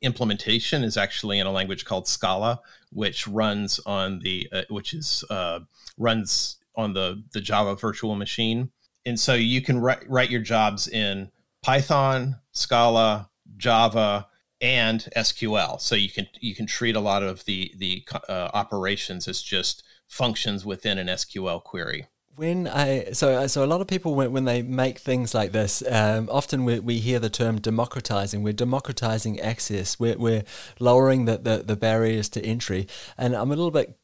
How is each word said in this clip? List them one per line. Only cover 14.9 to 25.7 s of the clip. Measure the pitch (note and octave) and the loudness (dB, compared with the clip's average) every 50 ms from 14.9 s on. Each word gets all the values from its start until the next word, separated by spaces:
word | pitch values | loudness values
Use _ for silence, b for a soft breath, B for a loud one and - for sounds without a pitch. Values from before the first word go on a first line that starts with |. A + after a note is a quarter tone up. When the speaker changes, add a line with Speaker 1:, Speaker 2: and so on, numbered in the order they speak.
| A2+ A2 - - - | 2 0 -2 -2 -2
Speaker 1:
S | A#2 A2 - | 0 0 0
Q | - - A#2 G#2+ G#2+ G2+ | 0 -2 -2 0 2 2
L. | E2+ - - - | 0 0 -2 -4
So | - - A#2+ | -4 0 0
you | G#2 G2+ G2 | 2 0 0
can, | - G#2+ F#2 - - - | -2 -6 -8 -8 -8 -8
you | B2 A2 F#2+ | -8 -8 -6
can | - A2 | -6 -6
treat | - - - A#2+ A#2 G#2+ G#2+ | -6 -4 -2 0 0 0 2
a | |
lot | G#2 G2+ G2 G2+ G2 | 2 2 2 2 0
of | F#2+ F#2 - - | -2 -4 -6 -6
the, | - F#2+ F#2 F#2 - - F#2+ | -6 -4 -4 -4 -8 -8 -6
the | G2 F2+ F#2 F#2 | -4 -4 -4 -4
co-, | - - - - - - | -8 -10 -10 -10 -8 -6
uh, | F#2+ F#2 F2 F2+ - | -6 -6 -4 -4 -2
operations | G#2 G2+ - G#2+ G2 F#2 G2 G2+ - - - F#2 F2+ - F#2 | -4 -4 -2 -4 -2 -2 -2 -2 -2 -4 -8 -8 -8 -8 -6
as | F#2 - | -6 -6
just | - - G2 F2+ F2 - - - - b b b b b | -6 -2 -2 -2 0 -2 -4 -6 -10 b b b b b
functions | - - C3 A#2+ A2 - - A2+ G2+ F#2+ F#2 | -4 -2 -2 0 0 -2 -2 -4 -4 -4 -4
within | G#2 F#2+ - - G#2+ G2 F#2+ | -8 -8 -4 -2 -2 -2 -2
an | F#2 F2+ | -2 -4
S | F#2 - - | -2 -4 -4
Q | - - G2 F#2 F2+ | -6 -6 -6 -4 -4
L | E2+ E2 | -4 -4
query. | - - - F2 E2 - D2+ D2+ - - _ _ _ _ _ C#3+ | -8 -10 -10 -8 -6 -6 -6 -8 -10 -12 _ _ _ _ _ -6
Speaker 2:
When | D#3 E3 F3 F#3 F3 - | -4 -2 -2 -2 -2 -2
I, | A#2 C#3 C#3+ C3+ C3+ B2+ - F#2 | 0 0 2 2 2 0 -2 -4
so, | - - D3 C#3 C3 | -2 0 2 2 4
uh, | B2 C3+ C3 | 2 2 0
so | - C#3+ C3+ | 0 0 2
a | C#3+ | 2
lot | E3 F3+ | 2 0
of | G3 - | -2 -2
people, | F#3 F#3 F#3 E3 C#3+ | -4 -4 -2 0 0
when, | C#3 C3 A#2 | 2 2 2
when | C3 C3+ C3 | 0 0 0
they | B2 A#2+ B2 | 2 0 0
make | A#2+ B2+ B2+ B2+ C3 C3 B2 - | 0 -2 0 0 0 0 -2 -4
things | - C3+ B2+ B2+ B2 A2+ - | -2 -2 0 0 0 0 0
like | A2+ G#2 F2+ | 0 0 0
this, | G2+ A2 G#2 G2+ | 2 0 0 0